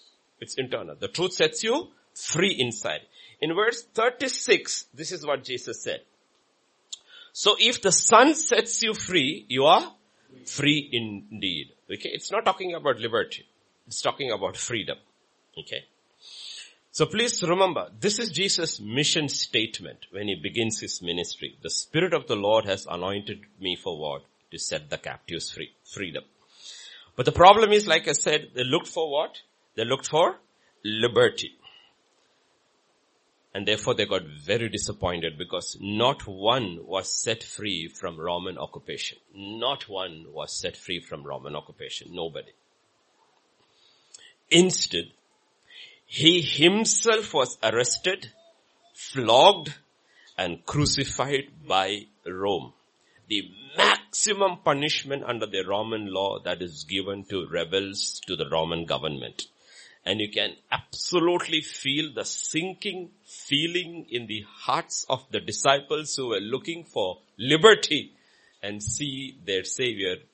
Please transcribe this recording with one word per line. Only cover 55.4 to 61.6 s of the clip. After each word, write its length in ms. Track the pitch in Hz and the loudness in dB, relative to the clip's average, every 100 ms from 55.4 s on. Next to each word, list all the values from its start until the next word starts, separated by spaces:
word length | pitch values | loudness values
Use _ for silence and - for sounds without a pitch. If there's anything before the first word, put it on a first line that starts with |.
| 107 | -4
the 180 | 95 | -4
Roman 480 | 92 101 110 110 101 | -2 -2 -2 -4 -4
law 260 | 95 98 98 | -2 -2 -4
that 220 | 87 87 | -6 -6
is 220 | 90 73 | -8 -12
given 400 | - 95 95 98 | -6 -4 -4 -8
to 220 | 98 98 76 | -6 -8 -4
rebels 760 | 85 82 98 98 101 - - - | -4 -2 -4 -4 -6 -8 -8 -8
to 100 | 80 | -6
the 120 | 71 | -2
Roman 360 | 80 82 82 | -2 -2 -4
government. 640 | 78 67 76 69 62 - - _ _ - - _ | -4 -4 -4 -8 -10 -12 -14 _ _ -20 -20 _
And 160 | - 107 | -4 -4
you 100 | 104 | -4
can 240 | 107 101 - - | -4 -4 -6 -6
absolutely 880 | 123 - - - 175 170 175 165 160 | -6 -6 -12 -2 0 2 0 -2 -4